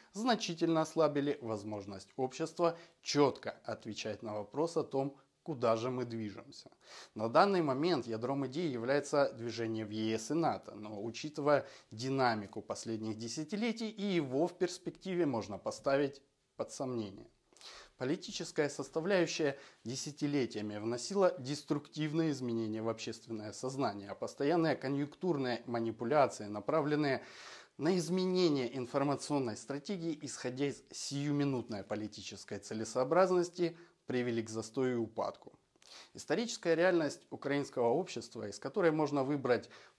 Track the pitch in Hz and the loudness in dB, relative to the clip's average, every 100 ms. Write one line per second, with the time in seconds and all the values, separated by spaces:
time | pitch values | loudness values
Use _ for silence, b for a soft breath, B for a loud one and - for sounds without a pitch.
0 | B 202 247 220 - 165 165 160 156 160 | B -2 2 2 0 0 2 4 2 4
1 | 151 143 143 143 117 107 107 104 98 98 | 4 4 0 0 -2 -4 -4 -8 -8 -12
2 | - - 131 - 160 - 170 165 B B | -10 -4 -4 -2 -4 2 2 2 B B
3 | - 143 139 - - - - 110 113 101 | 0 6 6 4 -6 -8 -8 -8 -8 -6
4 | 110 101 117 107 101 139 160 165 139 135 | -6 -6 -6 -6 -4 -2 0 0 0 0
5 | 143 - B _ - 135 117 110 117 127 | -2 -4 B _ -10 0 2 4 2 -2
6 | 123 113 107 98 135 - - - B B | -4 -4 -6 -8 -14 -18 -20 -20 B B
7 | B 110 113 139 202 190 156 135 170 170 | B -4 2 6 6 6 2 2 2 2
8 | 117 110 123 139 131 139 170 123 120 143 | 0 -4 -2 -2 -2 -2 -2 -2 2 2
9 | 139 147 139 113 117 110 113 110 107 107 | 2 2 2 0 -6 -2 -2 -2 -4 -2
10 | 110 110 - 156 156 101 - 101 107 104 | 0 0 0 0 2 0 -6 -12 -10 -8
11 | 113 - 151 151 143 139 139 B B 110 | -8 -8 -8 -2 4 4 2 B B -8
12 | 131 135 127 110 98 110 - 104 117 110 | -2 2 2 2 -4 -8 -8 -8 -6 -4
13 | 110 107 113 156 151 202 233 226 220 214 | -4 -6 -6 -8 -6 -2 -2 -2 -6 -4
14 | 202 175 139 135 170 - 180 - - - | 0 0 2 2 0 0 -2 -2 -10 -8
15 | 190 175 151 117 98 98 - - 143 139 | -4 0 2 0 -2 -6 -6 -4 2 4
16 | 139 - _ _ _ - - - 135 120 | 2 -2 _ _ _ -10 -8 -6 -4 -4
17 | 104 98 - _ _ - B B B - | -6 -8 -18 _ _ -20 B B B -6
18 | 131 170 - - 175 - 143 - 139 160 | -4 -2 -6 -8 -4 0 0 -2 -6 -4
19 | 170 190 165 - 147 139 B B 113 131 | 2 4 4 2 0 0 B B -8 -6
20 | 151 143 147 143 117 107 104 104 110 120 | -6 -4 0 2 0 -2 -6 -4 -4 -4
21 | - 196 180 - 127 147 - 147 - 147 | -2 4 4 2 -4 -4 -2 -4 -4 -4
22 | 151 156 160 131 123 113 110 110 110 113 | -2 2 0 0 -2 -2 -2 -2 -2 -2
23 | - 110 - 110 107 - 131 135 123 101 | -4 -8 -8 -8 -8 -6 -4 0 0 -2
24 | 98 95 117 - 143 170 160 127 131 139 | -8 -6 -6 0 2 4 4 2 0 -2
25 | 147 - 180 147 127 117 - 117 113 110 | -4 -2 0 0 0 -2 -2 -2 -2 -2
26 | 120 147 131 - 104 104 - 156 147 147 | 2 4 4 2 -8 -6 0 2 2 2
27 | 143 127 - B B B B - 147 185 | 2 0 -4 B B B B -2 2 2
28 | 156 185 185 180 175 143 123 135 120 143 | 2 0 2 4 4 4 0 -4 -2 0
29 | 143 135 - 147 123 107 - 139 - 196 | 2 0 0 0 0 -4 -6 -6 -4 -4
30 | 165 151 143 - 127 127 143 123 - - | -4 -6 -8 -8 -6 -2 -2 -2 -10 -12
31 | - 139 147 143 143 131 - 104 92 107 | -6 -4 0 2 2 0 -2 -6 -4 -4
32 | 107 - - 98 - 101 - 110 110 127 | -4 -8 -12 -12 -10 -10 -6 -6 -2 0
33 | 131 165 185 180 170 - 165 165 B B | 4 6 6 4 2 0 -2 -2 B B
34 | - 127 123 113 107 110 110 - 127 123 | -4 -2 0 0 -2 -4 -4 0 0 0
35 | 110 - - - - - _ _ - B | -2 -2 -4 -6 -14 -20 _ _ -20 B
36 | B - - 170 233 - 175 160 180 175 | B -10 -2 -2 -2 -2 2 4 6 6
37 | 147 - - 127 135 143 135 - 117 139 | 2 -2 -12 -8 -2 0 0 2 4 4
38 | 180 120 110 117 107 - 135 208 170 156 | 0 -6 -10 -8 -8 -8 -6 2 4 4
39 | 147 143 131 147 127 117 - B B | 2 2 2 2 4 4 2 B B